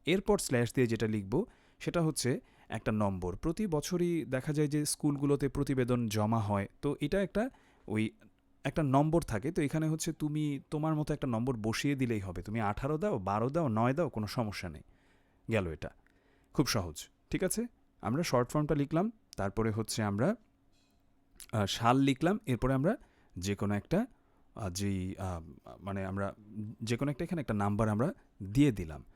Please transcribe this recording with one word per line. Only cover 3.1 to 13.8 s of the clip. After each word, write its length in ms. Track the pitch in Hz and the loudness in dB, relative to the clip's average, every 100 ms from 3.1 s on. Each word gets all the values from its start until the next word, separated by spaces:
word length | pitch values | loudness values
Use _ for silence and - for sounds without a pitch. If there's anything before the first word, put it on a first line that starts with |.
| 95 90 85 | 0 -4 -4
প্রতি 300 | 160 170 214 | -4 -2 -2
বছরই 580 | 151 - 175 175 165 | -2 0 0 0 0
দেখা 280 | 120 131 151 | -2 -2 0
যায় 160 | 151 151 | 0 2
যে 160 | 151 | 2
স্কুলগুলোতে 640 | 147 - 151 143 139 139 139 | -2 0 0 0 2 2 0
প্রতিবেদন 600 | 143 139 131 123 123 113 | 0 0 0 2 2 2
জমা 300 | 107 107 113 | 2 2 2
হয়, 300 | 104 101 98 - | 2 0 -2 -4
তো 140 | 143 143 | -4 -2
এটা 220 | 147 190 | 0 0
একটা, 280 | 190 202 254 - _ _ - | 0 0 -2 -6 _ _ -4
ওই 220 | 107 110 - - _ _ _ | -2 -2 -4 -20 _ _ _
একটা 180 | 143 - | -4 0
নম্বর 400 | 143 135 156 165 | 4 4 4 2
থাকে। 280 | - 110 135 | 0 -2 -2
তো 120 | 180 | 0
এখানে 260 | 143 156 156 | 0 0 0
হচ্ছে 240 | 160 - | -2 -4
তুমি 480 | 156 151 151 151 139 - | -4 -2 -2 -2 -4 -4
তোমার 240 | 156 160 | -2 0
মতো 200 | 151 151 | 0 0
একটা 120 | 147 135 | -2 0
নম্বর 300 | 110 123 117 | 0 0 0
বসিয়ে 380 | 110 110 143 | -2 0 0
দিলেই 260 | 139 123 107 | 0 0 0
হবে, 220 | 98 90 | -2 -6
তুমি 180 | 95 113 | -4 -2
আঠারো 380 | 104 104 139 151 | 0 0 -2 0
দাও, 200 | 208 139 | 0 0
বারো 320 | 95 104 123 | 0 0 2
দাও, 180 | 160 151 | 0 0
নয় 260 | 107 | 2